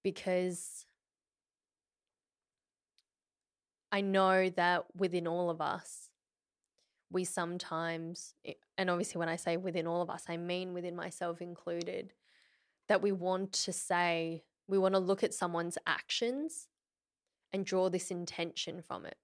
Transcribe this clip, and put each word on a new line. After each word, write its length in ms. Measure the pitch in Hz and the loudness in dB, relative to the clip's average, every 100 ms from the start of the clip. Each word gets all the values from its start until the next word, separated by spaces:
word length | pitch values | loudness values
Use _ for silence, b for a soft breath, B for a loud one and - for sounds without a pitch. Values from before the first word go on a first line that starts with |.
because 800 | 196 196 190 180 180 175 - - - _ _ _ _ _ _ _ _ _ _ _ _ _ _ _ _ _ _ _ _ _ _ _ _ _ _ _ _ _ _ | -2 -2 0 2 2 -2 -8 -12 -16 _ _ _ _ _ _ _ _ _ _ _ _ _ _ _ _ _ _ _ _ _ _ _ _ _ _ _ _ _ _
I 100 | 202 | 0
know 480 | 196 196 190 190 185 | 4 6 8 8 6
that 360 | 180 175 175 - | 4 4 4 0
within 320 | 180 190 175 170 | -2 0 2 0
all 220 | 175 175 | 2 0
of 120 | 165 | 0
us, 480 | 147 170 - - - _ _ _ _ _ _ _ _ _ _ | -2 -2 -6 -16 -18 _ _ _ _ _ _ _ _ _ _
we 140 | 185 | -4
sometimes, 1080 | 180 - 170 175 - 160 165 165 165 175 - _ - - _ - | -2 -2 -2 -4 -6 -4 -2 -4 -6 -10 -14 _ -14 -14 _ -2
and 120 | 185 | 0
obviously 300 | 175 - 170 | 0 0 -2
when 100 | 165 | -2
I 60 | |
say 200 | 170 - | 0 0
within 300 | 170 190 170 | 0 0 -2
all 160 | 165 170 | 0 0
of 80 | 175 | -2
us, 160 | 175 - | -4 -6
I 100 | 170 | -6
mean 360 | 175 180 185 | -2 -2 -2
within 220 | 180 175 | -6 -6
myself 460 | 175 170 - 170 170 | -6 -8 -4 -4 -4
included, 720 | 175 175 - 170 170 190 196 _ b b b b b b - | -8 -8 -6 -4 -4 -6 -10 _ b b b b b b 2
that 120 | 202 | 2
we 100 | 202 | 4
want 420 | 190 180 185 196 | 0 0 0 -2
to 180 | - - | -2 -2
say, 720 | 180 - 175 175 165 165 165 _ _ - | -4 0 2 4 2 -2 -6 _ _ 0
we 100 | 196 | 4
want 180 | 190 | 6
to 40 | 196 | 4
look 240 | 185 196 | 4 2
at 100 | 170 | 2
someone's 440 | - 175 170 170 - | 0 -2 0 -2 -4
actions 840 | - 147 - - 240 269 320 - - _ _ _ _ _ _ _ _ | -2 -2 -2 -2 0 -2 -4 -8 -14 _ _ _ _ _ _ _ _
and 120 | 196 | -4
draw 240 | 190 185 185 | 0 2 4
this 220 | 180 185 | 2 -2
intention 680 | 175 175 - 170 - - 175 | -6 -6 -4 -6 -4 -6 -8
from 240 | - 90 | -10 -10
it. 100 | 80 - | -10 -14